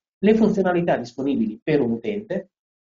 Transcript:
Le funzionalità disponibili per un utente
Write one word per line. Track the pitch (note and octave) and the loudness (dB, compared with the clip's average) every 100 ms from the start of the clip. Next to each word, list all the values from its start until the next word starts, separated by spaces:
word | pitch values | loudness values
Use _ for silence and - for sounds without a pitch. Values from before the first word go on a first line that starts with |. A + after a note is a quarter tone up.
| _ - | _ -2
Le | G3 A3 | 2 4
funzionalità | G#3 G3 F#3 F3 E3+ C3+ | 4 2 0 0 0 -2
disponibili | A#2+ - C3+ B2 G#2+ - | -4 -6 -2 -2 -2 -4
per | - D3 | 0 0
un | A#2+ | 0
utente | A2+ G#2+ G2+ - F#3+ - _ _ _ | -2 -4 -6 -6 -8 -8 _ _ _